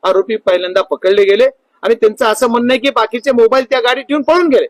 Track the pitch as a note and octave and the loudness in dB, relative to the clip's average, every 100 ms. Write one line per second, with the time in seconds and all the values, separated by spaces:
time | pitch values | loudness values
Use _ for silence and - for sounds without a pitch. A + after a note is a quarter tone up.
0 | - C#4+ - A3 - F3+ F3+ F#3 F#3 C#3 | 0 -2 -2 -4 0 -2 0 -4 -4 -2
1 | F3+ G3+ G3 G3+ C4 - _ _ F#3+ A3+ | 0 0 2 2 2 -2 _ _ -2 0
2 | A3 G#3+ A#3 G#3+ B3+ A#3 A#3+ C4 C4+ B3+ | 0 0 -2 0 -2 0 0 0 -2 -2
3 | A3+ A#3+ C#4 B3 A3+ C4 C4 C4 A#3+ B3+ | -4 -4 -2 2 2 2 0 -2 -2 -4
4 | C4 D4 C#4+ E4+ E4+ B3 C#3+ | -4 -4 0 0 2 0 0